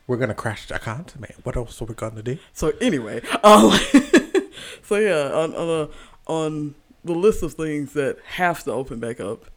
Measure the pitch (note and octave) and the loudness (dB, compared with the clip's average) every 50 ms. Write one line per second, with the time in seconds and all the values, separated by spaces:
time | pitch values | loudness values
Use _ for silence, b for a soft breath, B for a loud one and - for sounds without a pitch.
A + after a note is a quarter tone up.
0 | _ - B2 A2+ B2+ A2+ G#2 - - A2+ G#2 - - - - - - A#2 G#2+ B2+ | _ -4 -2 -2 -2 -4 -4 -6 -6 -8 -8 -8 -10 -10 -10 -8 -8 -8 -8 -8
1 | F3+ - - - G#2 - - - - B2 - B2+ A#2+ - - - A#2+ A2 A2+ - | -12 -14 -16 -16 -16 -16 -18 -12 -10 -6 -6 -6 -6 -8 -10 -12 -12 -10 -8 -8
2 | - A2 A2 A2 G#2+ B2 C3 E3+ B B B - F3+ D#3+ D3+ - A#3 B3+ F#3 C3+ | -10 -10 -10 -8 -8 -8 -8 -8 B B B -4 -2 -2 -2 0 0 0 0 0
3 | A2 G#2 A2 A#2 - - - - - G#3 G#3 G#3 A3 G#3+ F#3+ - - - - C#4 | -4 -6 -8 -10 -8 -6 -4 4 8 8 10 10 10 8 6 4 2 4 4 4
4 | C4 - - D#4+ B3+ - - F#4 - - - - - - - - - - G#3 G3+ | 6 6 4 4 4 4 0 -2 -2 -2 -8 -18 -18 -18 -18 -20 -6 -2 0 0
5 | A3 G#3 F3 D3+ C#3+ C#3 - D3+ D#3+ E3 - - E3+ E3 E3 D#3+ D3+ D3+ B B | 2 2 2 2 0 0 0 0 -2 -2 -4 -4 -4 -2 -2 -2 -4 -6 B B
6 | B B B B _ - D#3+ D#3+ D#3+ D#3 D#3 D3+ D3+ D3 C#3 - _ _ _ _ | B B B B _ -6 -4 -2 -2 -4 -4 -6 -8 -8 -10 -14 _ _ _ _
7 | - D#3+ F3 E3 F3+ G#3+ G#3 - F#3 D#3 - - D#3+ D#3 D3+ D3 D3 C3 - - | -8 -6 -2 2 4 4 4 2 -2 -6 -6 -6 -6 -4 -4 -4 -6 -4 -4 -2
8 | - B2+ - - - - - - F3+ F3 E3 - - C3+ A2+ A#2 C3+ C3+ C3 A2+ | -2 -2 -4 -6 -10 -12 -4 -2 0 0 0 -2 -4 -4 -4 -4 -6 -6 -8 -8
9 | A#2 A#2 A#2+ - G2 F#2+ A2+ - - - - | -8 -8 -8 -8 -8 -8 -8 -10 -12 -20 -20